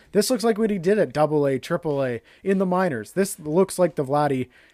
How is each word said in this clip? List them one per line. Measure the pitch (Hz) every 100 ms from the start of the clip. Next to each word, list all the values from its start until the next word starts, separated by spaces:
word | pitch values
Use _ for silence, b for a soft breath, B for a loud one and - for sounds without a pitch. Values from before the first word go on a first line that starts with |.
| b
This | 190 208
looks | 247
like | 233 208
what | 220
he | 202
did | 165 214
at | 139
double | 143 151 151 139
A, | 135
triple | - 170 156 139
A, | 135 117 b b
in | 190 196
the |
minors. | 190 180 185 120 104
This | 180 196 -
looks | 151 165 190 -
like | 175
the | - 131
Vladdy | 147 147 131 123 b b